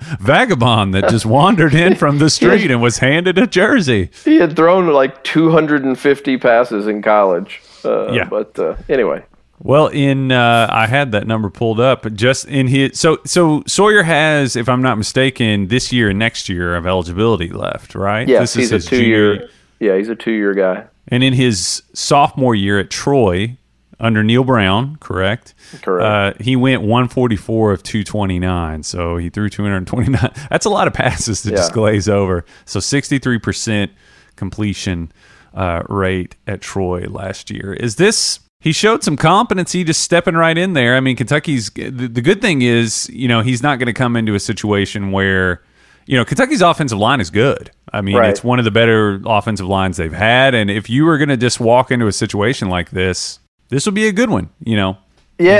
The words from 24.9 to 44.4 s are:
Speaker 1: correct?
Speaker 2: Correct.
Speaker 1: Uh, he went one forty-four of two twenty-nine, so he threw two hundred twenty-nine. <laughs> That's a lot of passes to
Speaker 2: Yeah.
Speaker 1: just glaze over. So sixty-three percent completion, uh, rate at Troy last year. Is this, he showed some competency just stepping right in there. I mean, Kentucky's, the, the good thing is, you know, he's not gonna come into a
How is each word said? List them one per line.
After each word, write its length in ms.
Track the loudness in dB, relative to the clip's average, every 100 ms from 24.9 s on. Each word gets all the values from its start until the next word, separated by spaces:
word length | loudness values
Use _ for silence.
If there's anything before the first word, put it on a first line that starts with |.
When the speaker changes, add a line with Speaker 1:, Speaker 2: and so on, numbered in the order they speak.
| -10
Speaker 1:
correct? 520 | -8 -4 -2 -4 -10 _ -20 -10
Speaker 2:
Correct. 560 | -4 0 2 2 0 -2
Speaker 1:
Uh, 20 |
he 140 | -2 2
went 240 | 2 2
one 260 | 2 0 0
forty-four 640 | 0 0 -2 -2 0 0
of 100 | 0
two 200 | -4 -6
twenty-nine, 800 | -4 -4 -2 -2 -2 -2 -4 -8
so 360 | -10 -6 -4 -4
he 100 | -6
threw 220 | -4 -6
two 120 | -4
hundred 240 | -4 -4 -4
twenty-nine. 440 | -2 0 0 -2 -4
<laughs> 100 | -6
That's 140 | -2
a 60 | 0
lot 160 | 0 0
of 80 |
passes 480 | -2 -2 -2 -4 -6
to 80 | -2
Speaker 2:
Yeah. 60 | -2
Speaker 1:
just 180 | 0
glaze 340 | 0 0 2 2
over. 380 | 0 0 -2 -6 -18
So 160 | -10 -6
sixty-three 580 | -2 -4 -2 -4 -2 -4
percent 500 | -4 -6 -4 -4 -4 -8 _ _ _ -12
completion, 760 | -10 -6 -6 -4 -6 -6 -8 _ _ -20 _
uh, 300 | -6 -4 -4 -4
rate 460 | -2 -2 -2 -6 -12 -12
at 160 | -12
Troy 420 | -8 -6 -4 -4 -8
last 400 | -10 -10 -12 -12
year. 240 | -12 -10
Is 220 | -8 -6 0
this, 440 | 2 2 -4 -6 _ _
he 120 | -4
showed 300 | 0 2 0
some 120 | -2 0
competency 640 | 2 2 2 -2 -2 -2
just 160 | -2 -2
stepping 320 | 0 0 2
right 220 | 0 0 0
in 160 | 0
there. 220 | 0 2 2
I 40 |
mean, 160 | 0 -2
Kentucky's, 520 | -2 -2 0 -4 -4
the, 200 | -10 -10
the 320 | -8 -6 -2
good 180 | 0 2
thing 220 | 0 2
is, 460 | 2 2 0 -4 -8
you 160 | -4 0
know, 140 | 0
he's 200 | 0 0
not 160 | -2 -2
gonna 140 | -4
come 240 | -2 -2 0
into 180 | 0
a 60 | -2